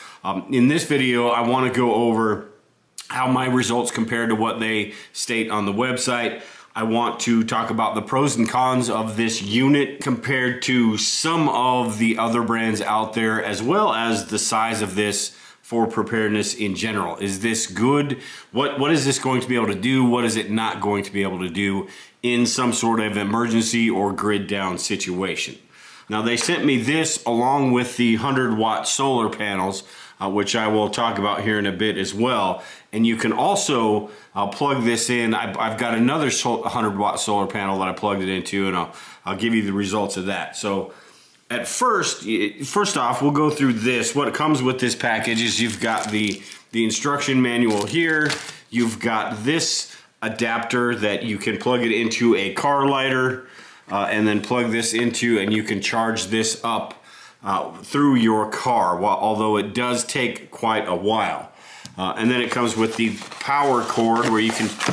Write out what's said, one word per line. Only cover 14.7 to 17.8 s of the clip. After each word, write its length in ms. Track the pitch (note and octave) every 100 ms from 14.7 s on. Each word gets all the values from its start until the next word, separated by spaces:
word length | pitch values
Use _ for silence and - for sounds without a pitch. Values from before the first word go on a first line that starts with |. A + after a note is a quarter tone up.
| G#2+
of 140 | G2+
this 380 | F#2+ G#2 G2+ - - - -
for 280 | - A#2 A2
preparedness 680 | A2+ G2+ A2+ G#2+ G#2+ G#2
in 220 | - G#2 E2+
general. 400 | A2 G#2 F2 -
Is 240 | G2+ G2
this 260 | A2+ A2 -
good? 520 | F#2